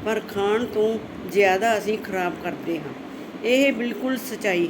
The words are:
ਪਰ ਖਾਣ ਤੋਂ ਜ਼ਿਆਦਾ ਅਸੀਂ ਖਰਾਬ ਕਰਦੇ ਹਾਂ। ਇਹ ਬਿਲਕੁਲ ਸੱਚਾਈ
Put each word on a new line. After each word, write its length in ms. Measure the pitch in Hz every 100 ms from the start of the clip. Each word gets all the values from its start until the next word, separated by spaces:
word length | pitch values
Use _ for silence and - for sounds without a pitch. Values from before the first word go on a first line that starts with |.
ਪਰ 160 | 208 220 214
ਖਾਣ 360 | 202 202 220
ਤੋਂ 240 | 240 214 220 220 - - 185
ਜ਼ਿਆਦਾ 440 | 185 196 190 226 214
ਅਸੀਂ 200 | 185 214
ਖਰਾਬ 340 | - 190 180 165
ਕਰਦੇ 360 | 175 156 170 165
ਹਾਂ। 160 | 147 131 - - - -
ਇਹ 280 | 220 262 277
ਬਿਲਕੁਲ 440 | 226 240 220 254 254
ਸੱਚਾਈ 480 | - 214 208 180 170